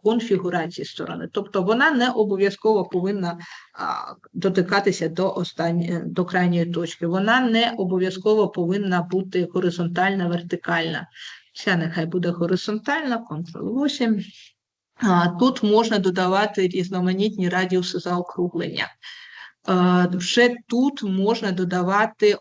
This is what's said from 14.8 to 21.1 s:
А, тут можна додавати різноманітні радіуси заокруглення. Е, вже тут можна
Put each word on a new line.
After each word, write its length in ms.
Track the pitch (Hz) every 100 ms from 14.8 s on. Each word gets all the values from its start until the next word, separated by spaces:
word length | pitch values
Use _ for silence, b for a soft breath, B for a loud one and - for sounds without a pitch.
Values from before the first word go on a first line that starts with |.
| _ -
А, 260 | 214 180 175
тут 340 | - 254 254
можна 360 | 208 214 226 214
додавати 720 | 185 180 180 190 196 202 185
різноманітні 800 | 190 180 190 180 185 214 208 180
радіуси 500 | 180 185 185 180 180
заокруглення. 880 | 180 180 175 - 180 170 175 - - - B B B B B B -
Е, 400 | 185 180 180 180
вже 440 | 180 180 - 240 240 -
тут 360 | 233 269 277
можна 500 | 208